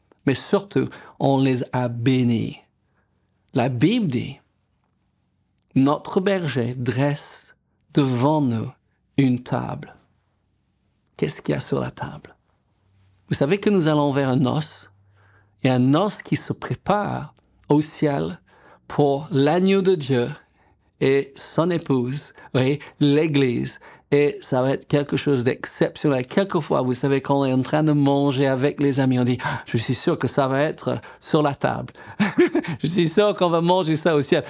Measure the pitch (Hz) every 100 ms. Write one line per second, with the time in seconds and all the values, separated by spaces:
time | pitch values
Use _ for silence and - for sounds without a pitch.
0 | _ _ - 131 - 196 196 135 131 -
1 | - - 135 135 135 123 - 131 123 120
2 | 120 127 120 117 107 - _ _ _ _
3 | _ _ _ _ _ 127 117 120 151 240
4 | 185 120 - - _ _ _ _ _ _
5 | _ _ _ _ _ _ _ - 139 147
6 | - 202 190 190 160 123 117 127 120 117
7 | 143 147 - - - _ _ _ _ -
8 | 135 120 139 156 135 110 117 - _ _
9 | _ - 135 123 - 120 123 - - -
10 | _ _ _ _ _ _ _ _ _ _
11 | _ - - - - 139 - 135 123 -
12 | - 151 - _ _ _ _ _ _ _
13 | _ _ - - 139 202 208 196 156 151
14 | 143 135 131 127 123 127 156 - - _
15 | _ _ _ _ _ _ 131 127 127 147
16 | 208 - - 151 - - - 127 - 202
17 | 175 123 143 _ _ _ - 147 156 -
18 | 151 143 165 180 _ _ - - - -
19 | 143 139 156 139 143 175 190 196 185 180
20 | 135 127 120 151 _ _ _ _ _ -
21 | 135 139 135 - - - 170 170 - 135
22 | 120 143 - - - 135 131 147 - -
23 | 147 147 165 143 131 123 135 - - -
24 | - 143 147 - - 131 131 139 - 147
25 | 143 139 - 135 120 - - - 160 -
26 | 156 131 127 - 196 185 147 143 127 123
27 | 143 139 135 139 135 131 127 151 156 147
28 | 139 139 143 131 135 131 143 - 143 135
29 | 131 127 127 120 - 113 - 117 110 123
30 | - 117 127 - 131 135 156 - 131 123
31 | - - - 156 147 143 135 117 127 -
32 | - - 202 - 339 349 - 160 151 180
33 | 165 - 208 - 180 165 170 185 160 151
34 | 175 151 131 165